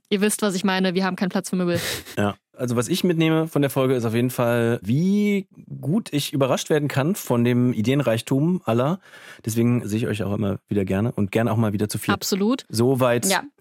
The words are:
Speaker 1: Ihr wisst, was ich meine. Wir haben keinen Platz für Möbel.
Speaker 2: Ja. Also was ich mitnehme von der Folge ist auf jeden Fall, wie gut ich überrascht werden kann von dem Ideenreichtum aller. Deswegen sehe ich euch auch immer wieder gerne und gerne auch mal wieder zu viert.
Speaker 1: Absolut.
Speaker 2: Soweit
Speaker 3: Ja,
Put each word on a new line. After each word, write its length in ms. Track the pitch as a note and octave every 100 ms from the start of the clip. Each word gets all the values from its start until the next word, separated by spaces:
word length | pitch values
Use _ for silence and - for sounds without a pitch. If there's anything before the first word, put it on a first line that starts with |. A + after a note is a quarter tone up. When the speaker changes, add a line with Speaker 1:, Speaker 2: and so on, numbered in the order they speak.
| -
Speaker 1:
Ihr 120 | G3+
wisst, 200 | G#3 -
was 120 | G#3+ F3+
ich 80 |
meine. 300 | F#3+ F#3 F#3
Wir 100 | F3+
haben 120 | F#3+ F3+
keinen 140 | F#3
Platz 200 | F#3+ -
für 60 | F#3
Möbel. 240 | F3 E3+ - - - -
Speaker 2:
Ja. 180 | G#2 G2 _ -
Also 160 | B2 A#2+
was 120 | A#2+
ich 160 | F#3
mitnehme 440 | F#3 E3 D#3+ D#3+ D#3+
von 140 | C#3+
der 80 | C#3
Folge 240 | C#3 C3
ist 100 | B2+
auf 120 | A2+ A#2
jeden 160 | B2+
Fall, 480 | B2+ A#2+ A#2+ A#2 A#2
wie 680 | F#2+ C3+ F#3 G3+ G#3 G3+ F#3+ - - C3+
gut 320 | C3+ G#3 -
ich 220 | D3 -
überrascht 380 | - C3 C#3+ -
werden 160 | D#3 D3
kann 260 | - C#3+
von 300 | G#3 - A#2+
dem 280 | A#2+ B2 B2
Ideenreichtum 920 | A2+ A2 C#3+ B2+ A2+ - C3+ D#3+ F#3 -
aller. 340 | A#2 C3+ F#3+ - - - - A2+
Deswegen 420 | A2+ A#2+ A#2+ G2
sehe 120 | G#2+
ich 80 | B2
euch 160 | G#2+
auch 100 | G2
immer 240 | G#2 G2+ G2 -
wieder 160 | G2+
gerne 280 | F#2+ F#2+ A#2
und 200 | - G2
gerne 200 | A2 A#2
auch 60 | G2+
mal 140 | A2
wieder 140 | G2 G#2+
zu 120 | G#2+
viert. 160 | - G2+
Speaker 1:
Absolut. 500 | - G3 G#3 C4+ -
Speaker 2:
Soweit 600 | A2+ B2 C3 B2+ A#2+ F#3+
Speaker 3:
Ja, 160 | F#3 - -